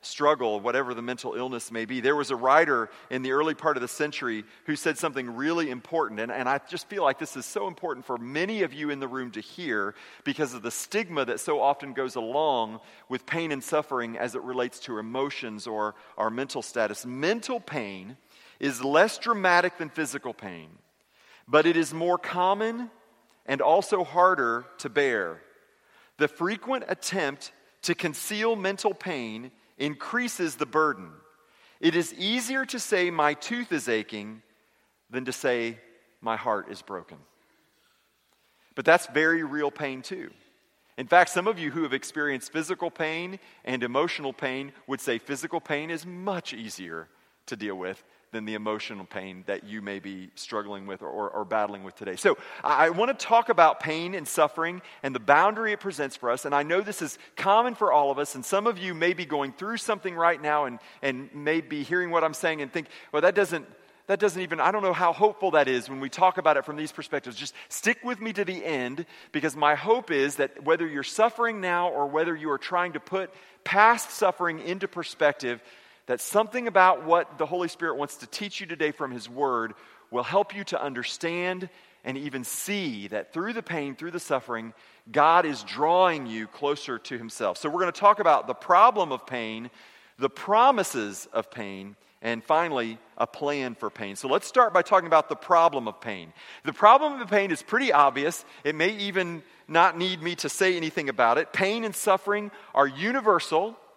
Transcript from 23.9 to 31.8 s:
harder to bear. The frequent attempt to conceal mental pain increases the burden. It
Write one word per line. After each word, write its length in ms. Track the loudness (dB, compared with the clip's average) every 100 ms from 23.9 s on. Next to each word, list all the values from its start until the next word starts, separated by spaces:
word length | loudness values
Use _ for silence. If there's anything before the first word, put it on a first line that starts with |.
| -2
harder 600 | 0 4 4 4 0 -2 -6 -12
to 100 | -4
bear. 540 | 0 2 0 -2 -6 -18 _ _ _ _ _ _ _
The 100 | -2
frequent 560 | 0 -4 -4 -4 -6 -4
attempt 640 | -6 -4 -2 -2 -4 -14 _ _ _
to 140 | -4 -2
conceal 580 | -4 -6 -8 -2 -2
mental 400 | 0 -2 -2 -2
pain 560 | -2 -6 -6 -6 -10 -14 _ _ _
increases 760 | -6 -6 -6 -4 -4 -4 -6 -4
the 100 | -2
burden. 420 | 2 2 0 -10 -20 _ _ _ _ _
It 160 | _